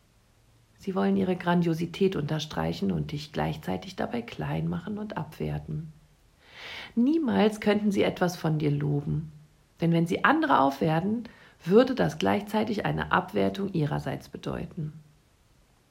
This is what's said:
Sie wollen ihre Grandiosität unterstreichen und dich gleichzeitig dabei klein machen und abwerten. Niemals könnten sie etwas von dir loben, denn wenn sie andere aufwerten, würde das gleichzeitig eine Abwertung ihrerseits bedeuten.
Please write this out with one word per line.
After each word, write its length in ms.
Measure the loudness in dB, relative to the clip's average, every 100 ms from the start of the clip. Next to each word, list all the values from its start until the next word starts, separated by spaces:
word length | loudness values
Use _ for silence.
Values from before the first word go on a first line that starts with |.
| _ _ _ _ _ _ _ _
Sie 160 | -4
wollen 220 | 0 2 2
ihre 200 | 2 0
Grandiosität 800 | 2 4 4 0 -2 2 2
unterstreichen 800 | 2 -2 -4 -4 -4 -4 -2 -2
und 200 | -2 -2
dich 200 | -6 -6
gleichzeitig 640 | -4 -4 -4 -6 -6 -6 -6
dabei 260 | -4 -4
klein 460 | -8 -8 -4 -2 -2
machen 300 | -4 -6 -8
und 180 | -8 -8
abwerten. 760 | -10 -6 -6 -6 -6 -8 -10 -16 _ _ _ _ -20 -18 -14 -14 -6
Niemals 680 | 2 4 4 4 4 4 4
könnten 300 | 2 4 4
sie 120 | 2
etwas 340 | 2 2 0 0
von 220 | 0 2
dir 120 | 2
loben, 600 | 0 0 0 0 -4 -4 -14 -20 _ _ -2
denn 120 | 2
wenn 140 | 4 2
sie 180 | 2
andere 360 | 2 2 4 4
aufwerten, 640 | 4 2 0 0 0 -4 -6 -16 -20 _
würde 300 | 4 6 6
das 240 | 2 -2 0
gleichzeitig 680 | 0 0 0 -2 -2 -2
eine 260 | -2 -2 0
Abwertung 600 | 0 0 0 0 0 -4
ihrerseits 560 | 0 0 -2 -4 -8 -10
bedeuten. 640 | -10 -8 -6 -8 -8 -10 -10 -20 _ _ _ _ _ _ _ _